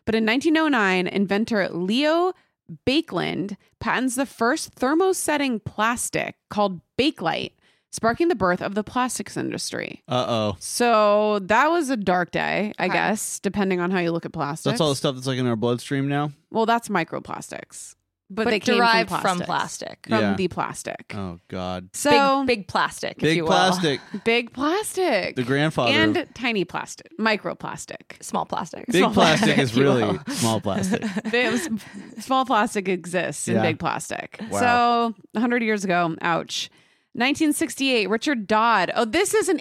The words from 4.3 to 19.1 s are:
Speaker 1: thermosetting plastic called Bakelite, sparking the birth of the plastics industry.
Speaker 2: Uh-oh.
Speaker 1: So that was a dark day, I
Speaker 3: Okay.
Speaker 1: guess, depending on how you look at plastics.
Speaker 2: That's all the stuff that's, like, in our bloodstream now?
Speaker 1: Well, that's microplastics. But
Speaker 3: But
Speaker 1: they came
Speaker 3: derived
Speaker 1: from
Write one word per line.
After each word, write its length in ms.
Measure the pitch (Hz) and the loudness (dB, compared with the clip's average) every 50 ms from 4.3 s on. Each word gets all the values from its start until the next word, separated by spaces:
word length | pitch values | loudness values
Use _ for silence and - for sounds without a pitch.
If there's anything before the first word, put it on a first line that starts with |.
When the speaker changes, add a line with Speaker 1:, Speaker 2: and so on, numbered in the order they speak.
| - - 226 233 294 320 - - _ | -2 -2 0 0 0 0 -4 -8 _
Speaker 1:
thermosetting 920 | - 247 262 302 330 381 381 359 - - - 302 285 285 262 240 208 - | -2 0 2 2 4 4 2 2 0 0 -2 0 0 0 -2 -2 -4 -6
plastic 720 | - - - 214 226 247 233 - - - - - - - _ _ - | -8 -4 -2 0 0 0 -2 -4 -4 -2 -4 -4 -4 -8 _ _ -8
called 300 | - 208 208 202 185 160 _ _ - - | -2 0 0 0 0 -4 _ _ -2 0
Bakelite, 540 | 262 311 - - - 165 147 131 131 - _ _ _ _ _ _ _ _ | 0 0 0 0 -2 -2 -2 -2 -4 -8 _ _ _ _ _ _ _ _
sparking 380 | - - - 226 240 - 339 339 | -12 -2 0 0 2 2 2 0
the 60 | 359 | 2
birth 260 | 208 190 180 175 - - | 2 2 0 0 0 -2
of 120 | 123 196 | -4 -4
the 100 | 214 208 | -4 -4
plastics 520 | - - 254 247 247 - - 202 - - | -4 -2 -2 -2 -2 -4 -6 -8 -8 -6
industry. 640 | 143 135 131 - - - - - 113 101 - - - _ - | -6 -6 -4 -6 -6 -6 -6 -6 -8 -8 -8 -10 -16 _ -4
Speaker 2:
Uh-oh. 480 | 123 123 - - 117 110 107 104 98 - | -2 -2 0 0 0 0 0 -2 -2 -4
Speaker 1:
So 800 | - - - - 240 240 233 214 214 208 208 208 214 214 208 208 | -8 -8 -2 0 2 4 4 6 6 6 6 4 4 2 0 0
that 300 | 190 175 208 240 277 311 | 0 2 4 4 4 4
was 200 | 339 349 302 254 | 4 2 2 0
a 60 | 269 | -2
dark 340 | 214 196 190 180 180 175 - | -2 0 2 2 2 0 -2
day, 420 | - 160 156 151 156 170 202 214 - - | -2 -2 -2 0 0 0 -2 -2 -4 -4
I 80 | 180 | -2
Speaker 3:
Okay. 60 | 185 190 | 0 0
Speaker 1:
guess, 460 | 175 165 175 214 214 - - - - | 2 2 2 0 -2 -4 -6 -8 -4
depending 400 | - 202 180 208 196 190 185 180 | -6 -4 -2 0 0 0 2 0
on 100 | 175 180 | 0 0
how 80 | 196 185 | 0 0
you 100 | 175 170 170 | 0 0 0
look 140 | 165 - | -2 -4
at 60 | 156 - | -6 -6
plastics. 320 | 160 147 143 156 - - | -4 -4 -4 -4 -4 -2
Speaker 2:
That's 160 | 139 220 160 | -2 0 2
all 100 | 165 147 | 2 2
the 60 | 139 | 2
stuff 180 | - - 151 131 | 0 0 -2 -2
that's, 120 | 127 127 | -2 -4
like, 120 | 135 131 123 | -4 -2 0
in 80 | 127 | 0
our 100 | 123 117 | 0 0
bloodstream 520 | 107 113 120 123 120 - - 139 139 139 139 | 0 0 0 0 -2 -4 -4 -4 -2 -2 -2
now? 240 | 143 143 147 147 143 _ _ _ | -2 -2 -2 -4 -6 _ _ _
Speaker 1:
Well, 160 | - 220 226 | -2 0 2
that's 220 | 214 233 233 - - | 2 2 0 0 -2
microplastics. 1040 | 208 180 165 - - - - - - - - - - - - _ - - - - - _ _ _ _ _ _ - 190 | -2 -2 -2 -2 -6 -10 -8 -8 -12 -12 -12 -12 -12 -14 -14 _ -18 -18 -18 -18 -20 _ _ _ _ _ _ -14 -6
But 120 | 214 220 | -2 0
Speaker 3:
But 60 | 240 | 0
Speaker 1:
they 100 | 220 196 | 0 0
came 160 | - - 240 | 2 2 4
Speaker 3:
derived 320 | 233 240 233 226 226 226 | 4 6 6 4 4 2
Speaker 1:
from 120 | - | 0